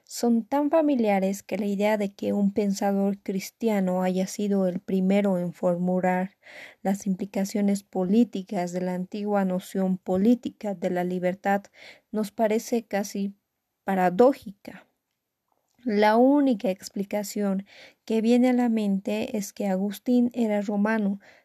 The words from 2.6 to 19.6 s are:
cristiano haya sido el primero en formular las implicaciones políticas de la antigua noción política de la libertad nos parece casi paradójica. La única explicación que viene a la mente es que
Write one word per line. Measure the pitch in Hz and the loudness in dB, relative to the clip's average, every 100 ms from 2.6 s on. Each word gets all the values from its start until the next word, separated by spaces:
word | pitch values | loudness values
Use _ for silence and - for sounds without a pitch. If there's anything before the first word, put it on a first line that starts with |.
| 202 196 202 196 196 202 | -2 0 0 0 0 -2
cristiano | - 190 - - 226 208 185 185 | -6 -6 -8 -6 -2 0 0 0
haya | 185 185 190 | 0 0 -2
sido | - 208 196 185 | -4 -2 0 0
el | 180 | -2
primero | - 190 185 202 202 180 | -4 0 2 2 2 0
en | 175 | -4
formular | - 180 175 180 185 185 180 190 - - - - - | -2 -2 0 0 0 0 0 -2 -8 -20 -20 -20 -6
las | 190 202 196 | -4 -2 -2
implicaciones | 185 196 - 196 202 202 202 | -4 -4 -4 -4 0 0 0
políticas | - 190 185 220 240 196 185 202 175 | -4 -4 2 4 2 -2 -6 -6 -4
de | 180 | -4
la | 180 180 | -4 -4
antigua | 185 214 208 202 190 | -6 -6 -2 0 0
noción | 180 - 190 190 185 | -2 -4 -2 -2 -2
política | - 185 214 240 - - 214 180 | -2 2 4 2 0 -8 -8 -6
de | 180 | -4
la | 180 180 | -2 -2
libertad | 180 180 190 196 202 - - - - _ | -2 -2 -2 0 -2 -2 -18 -20 -20 _
nos | 214 208 | -6 -6
parece | - 220 220 - 233 | -2 0 0 -2 -4
casi | - 196 202 202 202 - _ _ _ _ - | -2 -6 -4 -6 -6 -8 _ _ _ _ -4
paradójica. | 190 180 180 254 - 202 - - - - _ _ _ _ _ _ _ _ _ 247 | 2 2 6 4 4 -6 -18 -20 -20 -20 _ _ _ _ _ _ _ _ _ -2
La | 202 208 226 | 2 4 6
única | 262 294 269 208 185 | 6 6 4 2 0
explicación | 185 - 202 196 208 202 208 202 190 196 - - _ | -4 -6 -8 -4 -4 -4 -2 -2 -2 -6 -16 -20 _
que | - 220 | -2 0
viene | 220 240 254 | 4 4 4
a | |
la | 247 247 | 2 2
mente | 226 208 196 208 214 - 208 | 0 0 -2 -2 -4 -4 -6
es | 196 | -8
que | - | -6